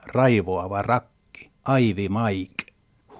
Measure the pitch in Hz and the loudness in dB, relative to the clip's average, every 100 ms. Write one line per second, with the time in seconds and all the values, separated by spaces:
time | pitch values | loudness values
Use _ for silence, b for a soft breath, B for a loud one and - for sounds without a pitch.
0 | - 123 131 113 92 92 92 101 101 120 | -6 2 4 4 2 -2 -4 -4 -2 -2
1 | - _ _ - - _ - 135 117 95 | -4 _ _ -20 -20 _ -2 2 2 0
2 | 98 101 113 95 92 - - _ _ _ | -4 -2 -2 -4 -6 -10 -14 _ _ _
3 | _ - | _ -2